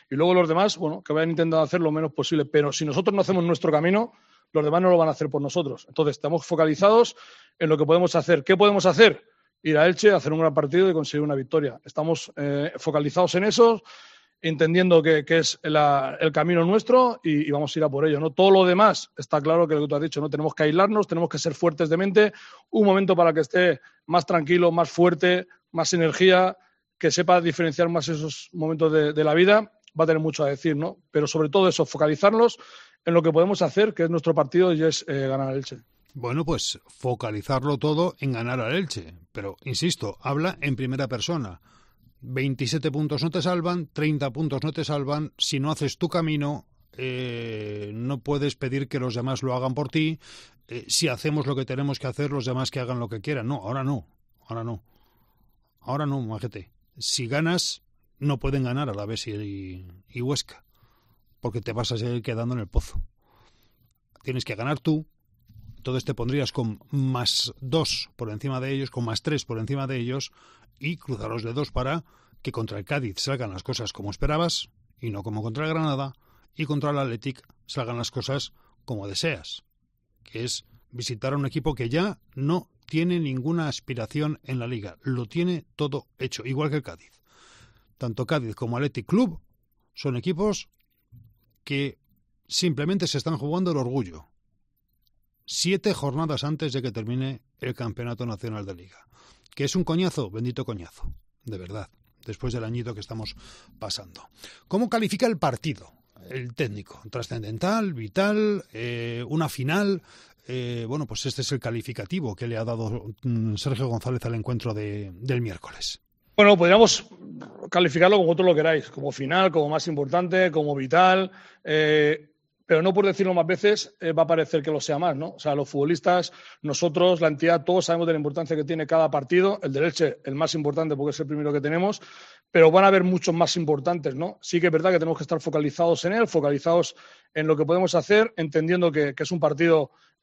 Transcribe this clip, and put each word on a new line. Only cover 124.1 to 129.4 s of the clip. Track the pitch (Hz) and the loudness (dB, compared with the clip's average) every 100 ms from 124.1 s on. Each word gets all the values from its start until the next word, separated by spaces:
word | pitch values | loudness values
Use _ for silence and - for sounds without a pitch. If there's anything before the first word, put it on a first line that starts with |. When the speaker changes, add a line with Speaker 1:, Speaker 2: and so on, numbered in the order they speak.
Speaker 1:
va | 160 | 2
a | 160 | 2
parecer | 165 151 160 | 2 2 -2
que | 147 | -2
lo | 147 | -4
sea | - 147 | -2 -2
más, | 175 | -2
¿no? | 139 170 | -2 -6
O | - | -6
sea, | 151 | -4
los | 143 139 | -2 -2
futbolistas, | 147 147 165 175 180 170 - - - | -2 0 0 2 2 0 -8 -20 -10
nosotros, | 147 135 175 160 180 170 | -6 -2 0 2 4 4
la | 160 | 2
entidad, | 143 165 170 | 2 2 2
todos | - 185 | 2 0
sabemos | 170 170 165 | 2 0 0
de | |
la | 160 | 0
importancia | 147 143 156 156 | -2 -4 -4 -2
que | |
tiene | 143 160 147 | -2 -4 0
cada | 165 156 | 2 2
partido, | 147 131 180 | 0 0 2